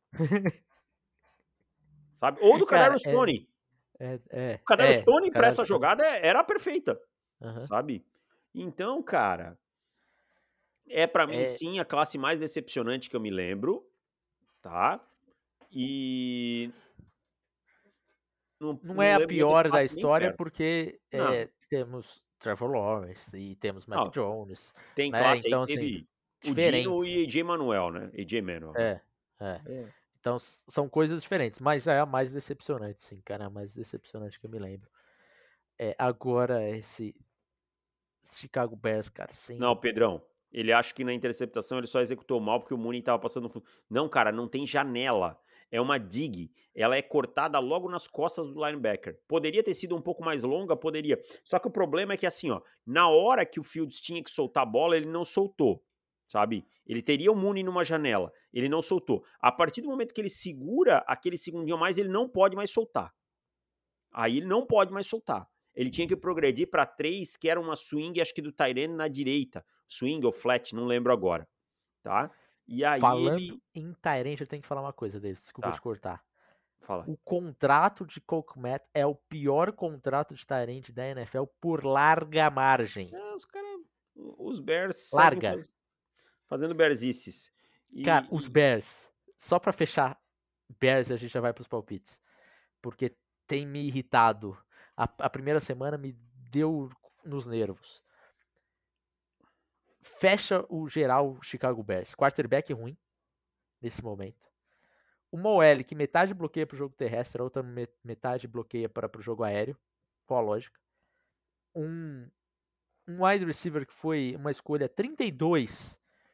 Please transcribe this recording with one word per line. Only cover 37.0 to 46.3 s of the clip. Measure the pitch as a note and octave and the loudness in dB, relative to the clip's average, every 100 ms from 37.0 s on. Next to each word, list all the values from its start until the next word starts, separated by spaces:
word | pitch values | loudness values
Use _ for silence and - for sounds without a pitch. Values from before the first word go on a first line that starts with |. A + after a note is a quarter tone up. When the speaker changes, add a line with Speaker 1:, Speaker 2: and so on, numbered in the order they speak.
| G#2+ - _ _ _ _ _ _ _ _ _ _ | -12 -12 _ _ _ _ _ _ _ _ _ _
Speaker 1:
Chicago | _ - C3+ C3 A#2+ G#2+ | _ -18 -6 -4 -4 -4
Bears, | A2 G#2+ G#2 | -4 -4 -6
cara, | - - | -14 -16
sim. | - - A#2+ | -16 -16 -2
Speaker 2:
Não, | B2 A#2 | 2 2
Pedrão, | A#2+ G#2+ A2+ E2 - _ _ | 0 4 2 2 -10 _ _
ele | A#2+ A2 | -4 4
acha | A#2 - | 4 4
que | - | -4
na | B2 | -4
interceptação | B2 B2 A2+ B2 A#2 - C3 | -2 -4 -4 -6 -6 -6 -6
ele | A#2 | -2
só | B2+ | 0
executou | B2 B2+ - B2 | 0 -4 -2 -2
mal | G#2+ A#2+ | 0 -2
porque | - | -2
o | B2 | -6
Mooney | A2+ A#2+ | -4 -4
tava | B2 A#2 | 0 0
passando | A#2 C3 | -2 -6
no | A#2 | -10
fundo. | A2+ - _ _ | -12 -20 _ _
Não, | A#2 D#3 | -2 0
cara, | C#3 G#2+ | 2 2
não | A2 A#2+ | 0 -4
tem | C3 C#3+ | -6 -2
janela. | C#3+ C#3 A#2+ C3 G#2+ E2+ - _ _ _ | -2 -2 -2 0 0 0 -6 _ _ _
É | A#2 | -2
uma | C3 C#3 | 0 -2
dig. | G2 A2 D3+ | -2 -6 -6